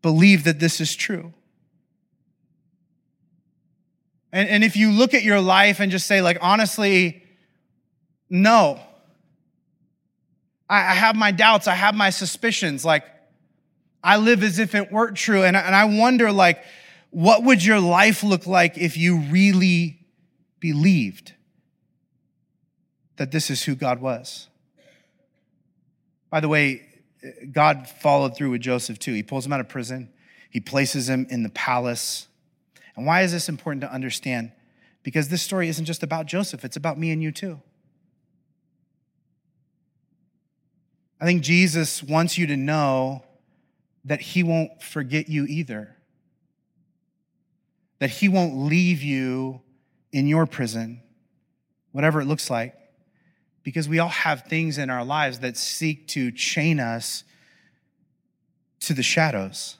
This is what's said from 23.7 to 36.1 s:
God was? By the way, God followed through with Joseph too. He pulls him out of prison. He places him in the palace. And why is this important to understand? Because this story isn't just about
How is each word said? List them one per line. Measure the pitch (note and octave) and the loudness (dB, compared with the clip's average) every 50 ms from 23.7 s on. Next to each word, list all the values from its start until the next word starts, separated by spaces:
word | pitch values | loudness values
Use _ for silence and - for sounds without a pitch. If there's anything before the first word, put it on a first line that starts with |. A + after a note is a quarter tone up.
| C#3 | -6
God | B2+ D3 C3 B2+ A#2+ | -4 -2 -4 -4 -4
was? | B2+ C3 B2 A2+ B2+ - - - - _ _ _ _ _ _ _ _ _ _ _ _ _ _ _ _ _ _ _ _ _ _ _ _ _ _ _ _ _ _ _ _ _ _ _ _ _ | -4 -6 -6 -6 -10 -16 -18 -18 -20 _ _ _ _ _ _ _ _ _ _ _ _ _ _ _ _ _ _ _ _ _ _ _ _ _ _ _ _ _ _ _ _ _ _ _ _ _
By | - D#3 | -4 -2
the | D#3 D3+ | -2 0
way, | D3+ D3+ D3 C#3 C3 A#2+ - _ _ _ _ _ _ _ - C3+ - - A#2 C#3 C3 | 2 2 2 0 -2 -6 -12 _ _ _ _ _ _ _ -20 -20 -20 -20 -20 -8 -2
God | D#3 D3 D3+ D3 C#3 B2+ | 2 2 2 2 0 -6
followed | - - - - D3+ C#3+ C#3+ C#3 C3 A#2+ | -18 -20 -2 0 2 2 2 2 0 -4
through | - D3 C3+ | -4 -4 -4
with | B2 A#2+ A#2 | -4 -4 -4
Joseph | B2+ B2 B2 A#2+ - A2+ G#2 | -4 -4 -4 -4 -8 -12 -10
too. | - - B2 | -8 -8 -6
He | G#2 G#2 | -6 -6
pulls | - - C3+ B2 | -6 -8 -8 -6
him | C3 D3 | -6 -6
out | C3+ | -6
of | B2 - | -6 -8
prison. | - C3+ A#2+ A2+ B2+ C3 B2 A2+ _ _ _ _ _ _ _ _ | -10 -12 -10 -10 -10 -12 -14 -16 _ _ _ _ _ _ _ _
He | _ A#2+ | _ -10
places | G2+ - C3 C#3 C#3 C3 - C#3+ A#2+ | -10 -4 -2 -2 0 0 -2 -4 -4
him | B2 C3 B2+ C3 B2+ | -2 -2 -4 -4 -4
in | B2+ A#2+ A2+ | -4 -6 -6
the | G#2+ | -6
palace. | - - - - B2 B2 B2 B2 A#2+ A#2 - - - - - _ _ _ _ _ _ _ _ _ _ _ _ - _ | -6 -6 -4 -2 -2 -2 -2 -4 -6 -6 -8 -8 -10 -10 -12 _ _ _ _ _ _ _ _ _ _ _ _ -20 _
And | - A#2+ | -8 -4
why | D3 E3 F3+ F#3+ | 0 0 2 0
is | F3+ | 0
this | E3+ E3+ D#3+ - | -2 -6 -6 -8
important | D#3 C3+ - E3 D3 C3+ C3+ | -10 -8 -8 -10 -8 -8 -10
to | B2 B2+ | -10 -10
understand? | C3 C3 B2+ A#2 - - C3+ B2+ A#2+ A2+ A2+ _ _ _ _ _ _ _ _ _ _ _ | -10 -8 -8 -10 -8 -8 -6 -6 -6 -8 -10 _ _ _ _ _ _ _ _ _ _ _
Because | - - D#3+ D3 C#3 | -6 -4 -4 -4 -2
this | E3+ F3 - | -4 -6 -6
story | - G3+ F#3+ F3 E3 | -4 -4 -4 -4 -4
isn't | D#3+ D#3+ D#3+ | -4 -6 -6
just | D#3 E3+ - - | -8 -8 -8 -8
about | D3 | -8